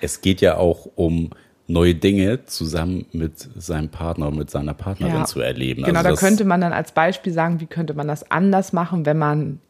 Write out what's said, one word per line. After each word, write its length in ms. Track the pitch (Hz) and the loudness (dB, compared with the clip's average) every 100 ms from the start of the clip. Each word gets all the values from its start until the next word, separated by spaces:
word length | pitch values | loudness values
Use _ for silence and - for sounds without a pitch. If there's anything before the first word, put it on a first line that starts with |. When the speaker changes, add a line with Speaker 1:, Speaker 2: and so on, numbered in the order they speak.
Speaker 1:
Es 180 | 87 - | -8 -2
geht 200 | 95 95 | 0 4
ja 140 | 92 82 | 4 4
auch 280 | 87 - - - | 2 2 -4 -2
um 340 | 85 85 82 - _ _ - | 0 0 -2 -8 _ _ -2
neue 280 | 85 87 | 4 4
Dinge 500 | 82 95 101 95 131 | 4 4 4 2 0
zusammen 600 | - - 80 82 87 90 - | -6 -8 -4 -4 -2 -4 -6
mit 260 | 82 80 - - - | -6 -6 -8 -18 -14
seinem 320 | 87 80 76 | -6 -6 -6
Partner 400 | - 82 80 73 | -6 -6 -4 -4
und 80 | 76 | -4
mit 140 | 71 | -6
seiner 240 | 73 73 | -6 -6
Partnerin 400 | 76 95 98 175 | -6 -8 -4 -2
Speaker 2:
Ja. 100 | 160 | -2
Speaker 1:
zu 160 | - - | -2 -2
erleben. 420 | 131 123 131 123 | -4 -4 -4 -2
Speaker 2:
Genau, 140 | 135 170 | 0 2
Speaker 1:
Also 100 | 180 | 2
Speaker 2:
da 20 | |
Speaker 1:
das 100 | 151 | 2
Speaker 2:
könnte 240 | 190 220 | 2 2
man 160 | 196 180 | 2 2
dann 140 | 175 | 0
als 180 | - 160 | -2 -2
Beispiel 400 | 156 170 190 190 | 2 2 0 -4
sagen, 260 | 165 165 165 | -2 0 -2
wie 60 | 160 | -4
könnte 280 | 165 156 | -6 -6
man 120 | 147 147 | -4 -6
das 240 | 147 - | -6 -2
anders 440 | 160 196 190 190 | 2 4 2 2
machen, 320 | 175 170 175 147 | -2 -2 0 2
wenn 100 | 156 | 2
man 440 | 147 151 151 147 | 2 0 -2 -8